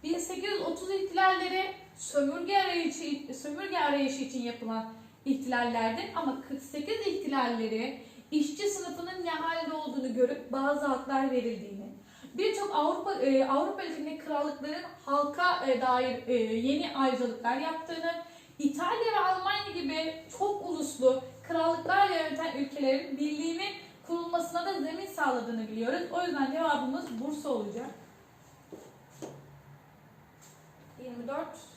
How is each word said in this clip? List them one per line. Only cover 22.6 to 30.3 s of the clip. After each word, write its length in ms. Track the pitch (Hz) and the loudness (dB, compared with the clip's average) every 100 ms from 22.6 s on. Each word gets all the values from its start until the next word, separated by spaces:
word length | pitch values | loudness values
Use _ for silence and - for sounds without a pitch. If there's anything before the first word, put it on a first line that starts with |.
| 277 294 269 269 - 269 | -4 0 2 2 0 -2
birliğinin 560 | 294 302 330 339 403 392 - - - | -2 0 -2 -2 -4 -6 -14 -20 -6
kurulmasına 580 | 339 339 339 330 339 330 | -4 0 -2 0 -2 -2
da 80 | |
zemin 340 | 381 285 330 381 | -2 -2 -4 -8
sağladığını 600 | - 285 247 220 226 214 | 0 2 2 0 -4 -4
biliyoruz. 340 | 220 233 330 339 | -2 0 0 -2
O 140 | 339 349 | -2 0
yüzden 260 | 277 262 | 0 0
cevabımız 680 | 311 320 285 262 277 - 226 | 2 2 2 0 -2 -4 -6
Bursa 280 | 277 302 285 | -6 -4 -2
olacak. 380 | 240 202 226 269 - - - - - - - - - - - - - - 139 - - - - - - - - - | -2 -2 -6 -8 -12 -20 -20 -20 -20 -20 -20 -18 -18 -18 -20 -20 -14 -14 -14 -20 -20 -20 -20 -20 -20 -20 -20 -20